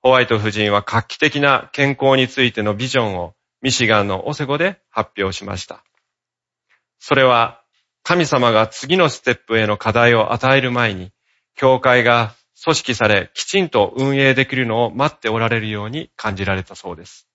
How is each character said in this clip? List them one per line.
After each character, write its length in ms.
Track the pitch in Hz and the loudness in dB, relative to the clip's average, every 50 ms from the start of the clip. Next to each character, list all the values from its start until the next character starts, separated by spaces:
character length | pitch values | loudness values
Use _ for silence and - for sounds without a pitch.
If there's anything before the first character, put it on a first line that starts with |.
ホ 80 | - 127 | 4 4
ワ 100 | 131 127 | 4 4
イ 60 | 120 | 2
ト 80 | - 117 | 2 0
夫 160 | 107 104 110 | -2 -2 -4
人 220 | 101 107 107 104 | -2 -2 0 0
は 100 | 101 101 101 | 0 0 -2
画 200 | - - 113 - | -2 -4 -4 -4
期 120 | _ - | _ -4
的 240 | - 156 156 - 147 | -2 -2 -2 0 0
な 300 | 143 143 139 - - - | 2 2 2 0 -2 -8
健 240 | - - 143 139 139 - | -4 -2 0 0 0 0
康 160 | 135 135 135 | 2 2 2
に 100 | 131 127 | 2 0
つ 160 | 123 - 139 | -2 0 -2
い 100 | 131 120 | -2 0
て 100 | - 113 | 0 -2
の 120 | 107 104 104 | -4 -4 -4
ビ 140 | 101 127 127 | -4 -6 -2
ジ 100 | 135 131 | -2 -2
ョ 60 | 117 | -2
ン 120 | 104 95 90 | -2 -4 -6
を 160 | 87 85 _ _ _ _ _ _ | -8 -10 _ _ _ _ _ _
ミ 100 | 127 135 | -4 -4
シ 160 | 120 - 123 | -2 0 2
ガ 160 | 107 110 104 | 2 2 2
ン 60 | 101 101 | 2 0
の 180 | 95 95 - | -4 -4 -4
オ 80 | 123 147 | -8 -6
セ 120 | - 147 | -6 -4
ゴ 120 | 131 143 147 | -4 -2 -2
で 220 | 170 190 185 _ _ _ | -2 -4 -4 _ _ _
発 220 | _ 113 104 _ _ 104 | _ -6 -6 _ _ -4
表 140 | 98 95 | -4 -4
し 120 | 95 - 101 | -4 -8 -10
ま 120 | 98 95 | -10 -10
し 100 | 90 - | -12 -12
た。 180 | _ - - _ _ _ _ _ _ _ _ _ _ _ _ _ _ _ _ _ _ _ _ _ _ _ _ | _ -18 -20 _ _ _ _ _ _ _ _ _ _ _ _ _ _ _ _ _ _ _ _ _ _ _ _
そ 160 | - - 151 | -2 0 2
れ 80 | 143 | 4
は 400 | 131 127 123 117 117 113 - _ _ _ _ _ _ _ _ _ | 4 4 4 4 2 0 -4 _ _ _ _ _ _ _ _ _
神 240 | _ - 175 180 165 | _ -2 0 0 2
様 240 | 143 151 127 123 117 | 0 0 2 2 4
が 160 | 113 107 110 | 4 2 2
次 300 | 110 - - - 139 175 | 0 -4 -14 -4 -2 2
の 120 | 185 175 147 | 2 2 2
ス 120 | - - | 0 -2
テ 140 | _ 131 117 | _ -2 -2
ッ 40 | - _ | -2 _
プ 100 | - 113 | -2 0
へ 100 | 113 110 104 | 0 0 0
の 80 | 104 | -2
課 160 | 101 - 113 | -2 -2 -2
題 220 | 107 117 117 120 120 | 2 4 4 4 4
を 180 | 113 107 - | 4 2 0
与 260 | 120 131 - 131 135 135 | -2 -2 0 2 2 2
え 20 | |
る 120 | 127 127 | 0 0
前 220 | 123 123 120 110 98 | -2 -2 -2 -2 -4
に、 180 | 92 90 95 _ _ _ _ _ _ _ _ _ | -6 -12 -16 _ _ _ _ _ _ _ _ _
教 240 | - 139 131 131 127 | 0 2 2 2 4
会 240 | 131 131 123 123 | 4 4 4 4
が 320 | 113 120 120 120 117 107 - _ _ _ _ _ - | 4 4 2 2 0 -2 -6 _ _ _ _ _ -2
組 100 | 165 156 | -2 -2
織 200 | - - - 120 | -2 -2 -4 -2
さ 100 | - 117 | 0 2
れ、 240 | 107 104 98 87 - _ | 2 2 2 0 -4 _
き 100 | - - | -10 -8
ち 160 | - - 196 | -2 -2 -2
ん 80 | 185 160 | -2 0
と 260 | - 117 101 92 - | 0 0 0 0 0
運 200 | 131 135 139 139 | -4 -2 0 0
営 180 | 139 139 135 131 | 2 2 2 2
で 120 | 131 131 | 2 0
き 100 | - 139 | -2 -2
る 100 | 131 127 | -4 -2
の 180 | 117 110 117 120 | -2 0 0 -2
を 60 | 110 | -2
待 240 | - 123 139 151 - | -2 -2 -2 -2 -4
っ 40 | _ | _
て 100 | - 113 | -6 -4
お 100 | 110 113 | -2 -2
ら 100 | 113 113 | 0 0
れ 120 | 117 113 | -2 -2
る 100 | 107 110 | -4 -6
よ 140 | 107 104 104 | -8 -8 -8
う 40 | 110 | -8
に 220 | 127 156 - _ _ | -10 -12 -12 _ _
感 180 | - - 107 98 | -8 -8 -8 -6
じ 100 | 92 98 | -4 -4
ら 120 | 98 95 | -4 -4
れ 80 | - - | -4 -6
た 100 | - 95 | -10 -18
そ 200 | - - 90 87 | -16 -14 -14 -14
う 20 | |
で 100 | 78 87 | -14 -16
す。 220 | - - - _ _ | -20 -20 -20 _ _